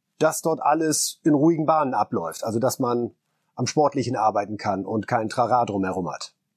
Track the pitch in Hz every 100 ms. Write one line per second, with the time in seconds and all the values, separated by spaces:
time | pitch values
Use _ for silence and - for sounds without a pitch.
0 | _ - 156 - 165 156 143 160 156 147
1 | - - 165 143 160 160 151 156 135 123
2 | - 98 82 - 120 113 123 - 123 120
3 | 113 _ _ _ _ - 123 151 143 139
4 | 120 101 110 101 101 101 107 95 95 110
5 | 92 120 110 - 113 123 113 101 95 92
6 | 80 - - _ _